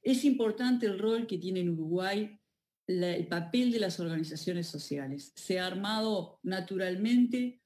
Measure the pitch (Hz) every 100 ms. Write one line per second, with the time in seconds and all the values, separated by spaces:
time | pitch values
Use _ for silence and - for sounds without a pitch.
0 | 254 262 285 233 226 214 247 247 226 190
1 | 214 226 226 185 175 185 175 165 160 175
2 | 185 202 214 - _ _ _ _ - 185
3 | 180 170 170 170 170 247 247 226 196 170
4 | 170 160 160 156 - 175 165 147 - 143
5 | 135 139 - - - 185 185 185 202 220
6 | 220 202 170 - 180 190 180 190 185 180
7 | 220 247 240 247 247 -